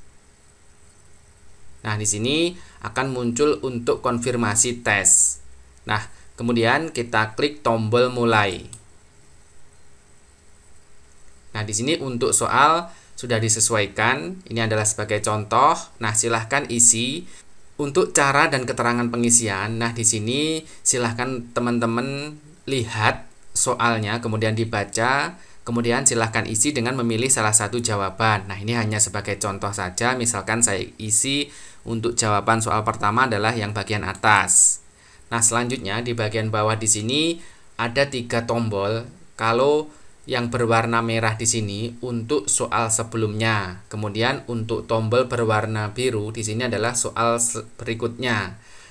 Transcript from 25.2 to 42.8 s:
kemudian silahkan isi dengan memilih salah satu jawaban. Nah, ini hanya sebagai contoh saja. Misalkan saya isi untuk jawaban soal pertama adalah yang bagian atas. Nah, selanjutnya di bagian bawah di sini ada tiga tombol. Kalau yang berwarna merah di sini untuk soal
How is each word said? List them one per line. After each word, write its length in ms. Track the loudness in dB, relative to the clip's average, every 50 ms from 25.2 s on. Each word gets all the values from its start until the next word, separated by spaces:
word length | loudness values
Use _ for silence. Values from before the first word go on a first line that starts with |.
| 0 -4 -6 -12 -18 -20 -18 -14
kemudian 480 | -8 -4 -2 0 0 2 0 2 2 2
silahkan 400 | 2 2 2 2 0 -2 -2 0
isi 240 | 0 0 0 2 2
dengan 240 | 0 0 0 0
memilih 320 | 0 0 0 0 0 2 2
salah 240 | 2 2 4 4 4
satu 240 | 4 4 2 0
jawaban. 720 | -2 -2 0 0 0 0 -2 0 2 2 4 4 2 0 -6
Nah, 80 | -10
ini 160 | -6 -4 -2 -2
hanya 240 | 0 0 0 0
sebagai 400 | 0 0 0 0 -4 -4 -4 -4
contoh 320 | -2 -2 -4 -4 -4 -4 -4
saja. 480 | -4 -4 -4 -4 -2 0 0 0 0
Misalkan 480 | 0 0 -2 -2 -2 -2 -2 0 2 2
saya 160 | 0 0 -2 -4 -6 -10
isi 560 | -10 -4 -2 0 0 0 0 0 -2 -2 -4 -10 -16 -18 -18 -20 -14 -8
untuk 320 | -6 -4 -2 -2 -2 -2
jawaban 480 | 0 2 2 2 2 4 4 2 2 2
soal 160 | 0 0 0
pertama 480 | 0 -2 -2 0 -2 0 2 2 2 2
adalah 240 | 2 0 0 0 0
yang 240 | 0 -4 -4 -4
bagian 240 | -6 -4 -4 -4 -4
atas. 800 | -4 -6 -6 0 4 6 6 6 6 6 6 6 6 6 4 0 -6 -16 -20 -20 -20 -20 -20 -20 -10 -6
Nah, 100 | -2 0 2
selanjutnya 560 | 2 2 0 0 -2 -4 -4 -4 -4 -4 -4
di 160 | -4 -4 -2
bagian 320 | -2 -2 -2 -2 -2 -2 0
bawah 260 | 0 0 2 2 0
di 140 | 0 0 0
sini 480 | 0 0 0 0 0 0 0 0 -2 -4 -10 -16 -20 -20 -20 -16 -8
ada 320 | -6 -6 -2 0 0 0 0
tiga 400 | 0 -6 -4 -2 -2 -2 0 0
tombol. 560 | -2 -2 0 -2 -2 -2 0 0 -2 -2 -4 -8 -14 -20 -20 -20 -8
Kalau 560 | -2 0 2 2 4 4 4 4 2 0 -4 -12 -18 -20 -20 -20 -20 -8
yang 240 | -4 -2 -2 -2
berwarna 560 | -2 0 0 2 4 4 2 2 2 0 0 0
merah 320 | 0 0 0 0 0 -2
di 80 | 0 0
sini 560 | 0 0 0 -2 -2 -4 -4 -6 -8 -8 -8
untuk 480 | -8 -6 -4 -4 -2 0 0 0 0
soal 400 | 0 0 0 0 0 0 0